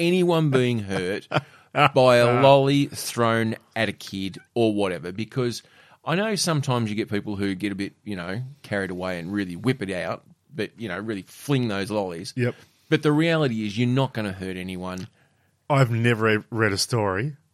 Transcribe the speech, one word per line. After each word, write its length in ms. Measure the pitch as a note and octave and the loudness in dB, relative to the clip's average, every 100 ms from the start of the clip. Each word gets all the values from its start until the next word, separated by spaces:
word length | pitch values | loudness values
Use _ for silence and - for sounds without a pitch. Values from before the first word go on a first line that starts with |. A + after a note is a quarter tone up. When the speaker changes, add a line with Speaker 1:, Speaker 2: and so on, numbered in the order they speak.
Speaker 1:
anyone 500 | E3+ F#3 F3 E3 D#3 | 2 4 4 4 4
being 300 | C3 B2 A#2+ | 4 4 0
hurt 480 | G2 F#2+ F2+ G2+ - D#3 - | -2 -2 -2 -4 -4 -4 -4
Speaker 2:
<laughs> 400 | - _ C3 D3 | -12 _ 2 2
Speaker 1:
by 220 | - B2+ B2 | 4 6 6
a 240 | A#2+ B2 | 4 6
lolly 440 | C3+ C#3 C3+ C#3+ C#3+ | 6 6 6 2 0
thrown 680 | - - - A#2 A2+ A2+ A2 _ - | -4 -8 0 2 2 0 -4 _ -4
at 120 | G#2+ | -4
a 40 | |
kid 460 | G2+ - G2 F#2+ F2+ - | -4 -8 -6 -6 -8 -6
or 200 | - A2+ | 0 2
whatever? 380 | G#2 G2 F2 E2+ | 2 -2 -2 -6
Because 500 | F#2+ A2 - B2 A2+ - - - - | -8 -8 -4 -4 -4 -12 -20 -20 -12
I 120 | - E3 | -4 -2
know 180 | G#3+ | 0
sometimes 560 | G3 F3 D3+ C3+ B2 A2+ | 0 0 0 0 0 0
you 60 | G#2 | -2
get 140 | A2 | -2
people 260 | G#2 G#2 G2+ | -4 -4 -4
who 180 | G2+ | -2
get 160 | F#2+ G2+ | -2 -4
a 60 | G2 | -4
bit, 160 | G2 - | -8 -10
you 140 | - G2 | -10 -8
know, 260 | F2 G2+ C3 C#3 | -6 -8 -8 -12
carried 280 | - G2+ F#2+ | -6 -4 -4
away 300 | F2+ F#2 F2+ | -4 -6 -6
and 120 | E2+ | -6
really 220 | G#2 F#2+ E2+ | -4 -4 -4
whip 260 | B2 B2+ | -2 -2
it 80 | F#2+ | -4
out, 320 | F2+ E2+ A2 - _ _ | -6 -6 -8 -12 _ _
but, 160 | - G#2 - | -8 -8 -8
you 100 | A2 | -8
know, 100 | F2 | -8
really 240 | A2+ G2+ | -6 -8
fling 460 | F2 - - C#3 A#2+ | -10 -10 -2 0 0
those 220 | G2 F#2+ | -2 -2
lollies. 420 | G#2 F#2+ E2+ G2+ - | -2 -4 -6 -8 -4
Speaker 2:
Yep. 200 | A#2+ - - _ - | -4 -4 -14 _ -2
Speaker 1:
But 140 | D#3 | 0
the 80 | D3+ | 2
reality 520 | D3+ E3 E3 C#3+ A2 G#2+ | 2 2 2 0 0 -4
is 120 | G2+ | 0
you're 100 | B2 | 0
not 260 | B2+ C3 | 2 0
gonna 180 | A#2+ G#2+ | -2 -6
hurt 240 | F#2+ F#2+ F#2 | -6 -8 -8
anyone. 500 | F#2 F#2 F#2 F#2 F2+ _ _ _ _ _ - | -8 -8 -8 -10 -12 _ _ _ _ _ 0
Speaker 2:
I've 200 | C#3 B2+ | 2 2
never 460 | A#2 A#2 A2+ A2 G#2+ | 2 2 4 4 2
e-, 40 | - | 0
read 220 | A2+ A2 | 0 2
a 60 | G2 | 0
story 580 | - A#2+ G#2 F#2+ B2 C#3 _ | -2 0 0 0 -4 -8 _